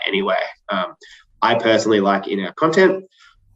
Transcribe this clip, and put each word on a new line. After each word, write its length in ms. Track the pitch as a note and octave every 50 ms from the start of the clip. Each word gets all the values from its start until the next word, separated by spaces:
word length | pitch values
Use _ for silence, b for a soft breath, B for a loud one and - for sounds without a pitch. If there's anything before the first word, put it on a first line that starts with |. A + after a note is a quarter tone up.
| - -
anyway. 340 | G2 G2 G2 G2 F#2 F2+ - - - _ _ -
Um, 260 | G2+ F#2+ F2+ - - _ B B B B B B _ -
I 140 | - A2+ A#2+
personally 440 | A#2 - A2+ A2 G#2+ - A2 A2 G#2
like 280 | G2 G2 G2 G2 - -
in 120 | - G2
our 140 | F#2+ F2 -
content 520 | - D#3+ D#3+ D#3+ G3+ F#3+ F#3+ F#3+ F#3+ F#3+ - b b b b b b _ _ _